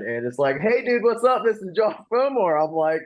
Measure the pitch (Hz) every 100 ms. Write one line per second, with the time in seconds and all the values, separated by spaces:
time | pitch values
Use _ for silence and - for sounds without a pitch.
0 | 104 117 120 123 143 139 190 240 240 240
1 | 220 226 240 254 226 214 190 175 214 160
2 | - 233 269 269 185 151 156 160 156 160